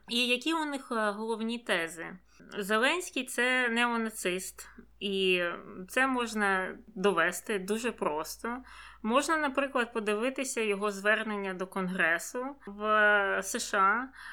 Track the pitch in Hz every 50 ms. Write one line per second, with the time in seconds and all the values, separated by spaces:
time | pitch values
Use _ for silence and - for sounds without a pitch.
0 | - - 233 240 247 240 247 247 - 311 330 330 302 294 285 269 269 - 240 220
1 | 214 208 202 208 220 226 226 214 226 226 240 240 233 - 196 170 165 160 170 165
2 | 170 170 185 - _ _ _ - - - - 208 190 190 220 220 247 285 330 359
3 | 349 - - 262 254 - - 254 240 254 254 254 247 233 226 240 240 240 233 226
4 | 226 220 220 - - 185 180 190 - - - - - - - - - _ _ -
5 | 196 202 196 190 190 185 180 180 175 175 175 - - - 202 185 185 - - 254
6 | 262 269 262 247 240 220 214 214 208 196 190 185 185 - - - - - - 190
7 | 185 202 180 165 165 180 175 - - - 214 190 185 190 214 220 247 226 208 -
8 | 196 170 151 156 165 - - - - 226 240 262 - - - - - - - -
9 | - 214 240 277 269 330 320 311 302 269 269 277 277 262 269 247 233 233 - 233
10 | 208 214 208 208 233 262 262 277 262 262 - 240 220 208 202 196 208 208 196 196
11 | 196 208 220 220 220 220 208 202 196 190 185 180 185 185 - 196 185 180 185 185
12 | 170 160 170 170 - - - 247 262 277 285 - - 202 202 208 214 214 214 214
13 | 214 208 208 202 196 196 190 190 190 - - 233 - - - 202 190 196 214 240
14 | 269 262 - - - -